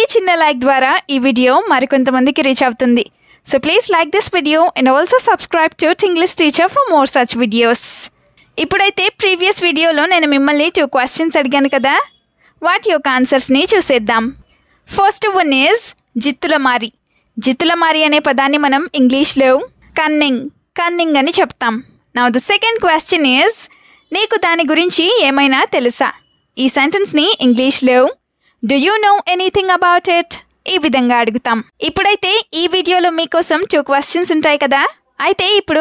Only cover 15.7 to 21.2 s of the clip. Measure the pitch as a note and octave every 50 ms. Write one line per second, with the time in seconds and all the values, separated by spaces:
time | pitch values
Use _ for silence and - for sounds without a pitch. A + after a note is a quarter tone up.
15.7 | G#4+ - - - - _ _ _ - A#3+ G#3 D4 C4 - - C#4+ D#4 C#4+ C4+ B3+
16.7 | B3 A#3 A#3 A3+ - _ _ _ _ _ _ _ _ A3+ - C4 C4 - E4+ D#4+
17.7 | E4+ E4+ E4 D#4+ D#4 D#4 D#4 D4+ D4 D4+ D4+ D4+ C4+ B3+ C4+ C#4 D4 D4 D4 C#4
18.7 | C4+ C#4 - - - D4 B3+ B3 C4+ C#4 - - - C4+ C4+ C4 B3+ C#4+ B4 C5
19.7 | _ _ _ - - E4 D#4 D4+ D4+ D4+ D4 C#4 B3+ A3+ - D4 - _ _ _
20.7 | - - E4+ E4+ F4 F4 E4 D#4+ D4 C#4